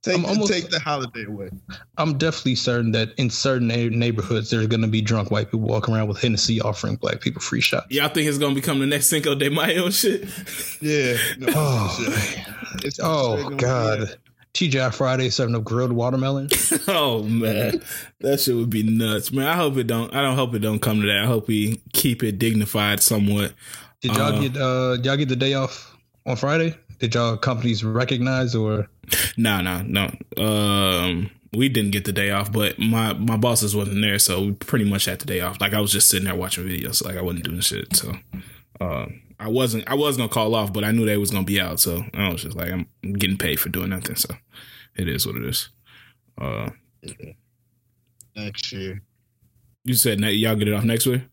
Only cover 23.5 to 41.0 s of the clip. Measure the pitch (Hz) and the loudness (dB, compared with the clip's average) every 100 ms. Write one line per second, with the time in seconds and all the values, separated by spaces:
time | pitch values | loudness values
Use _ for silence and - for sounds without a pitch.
23.5 | - - - - _ 127 113 143 139 139 | -4 -18 -18 -20 _ -2 2 2 2 0
24.5 | 131 131 127 127 123 127 139 143 127 135 | 0 0 0 0 0 0 0 0 0 0
25.5 | 139 131 - - - _ _ - 123 135 | 0 -2 -6 -18 -20 _ _ -6 -2 0
26.5 | 160 165 156 _ - 117 120 117 110 - | 2 0 -4 _ -4 0 2 0 0 0
27.5 | 117 120 107 110 110 123 131 127 131 127 | 0 0 0 0 0 0 0 0 0 0
28.5 | 113 107 107 101 _ - - - - 113 | 0 0 0 -4 _ -4 -2 -2 0 2
29.5 | 101 92 90 104 101 98 - - - 107 | 2 0 -2 -2 0 0 -4 -12 -2 0
30.5 | 104 104 101 95 90 90 87 98 - - | 2 2 2 2 2 0 0 -4 -8 -8
31.5 | 110 135 117 104 101 98 98 101 98 104 | 0 2 2 2 0 -2 0 0 0 0
32.5 | 107 101 - 107 113 110 - 113 110 120 | 0 0 2 2 2 2 0 0 2 4
33.5 | 113 107 104 101 98 107 101 - 92 101 | 2 0 0 0 0 0 2 2 2 0
34.5 | 98 - 131 101 98 - 82 - 90 90 | -4 -2 2 2 2 -2 -4 -4 -2 -4
35.5 | - 101 107 101 101 - 98 95 90 90 | -2 0 2 2 4 4 4 0 -2 -4
36.5 | 90 90 90 - - - 92 90 87 - | -4 -4 -4 -2 -2 -2 -4 -4 -4 -6
37.5 | 85 - - - - - - - - - | -2 -2 -2 -2 -2 -2 -10 -10 -16 -16
38.5 | - _ - 90 71 55 - - - 107 | -20 _ -8 -6 -4 -8 -12 -20 -12 -4
39.5 | 123 127 110 107 135 147 127 113 - 107 | 0 0 -2 -2 0 0 0 -2 0 2
40.5 | 113 101 98 104 113 | 2 0 -2 0 2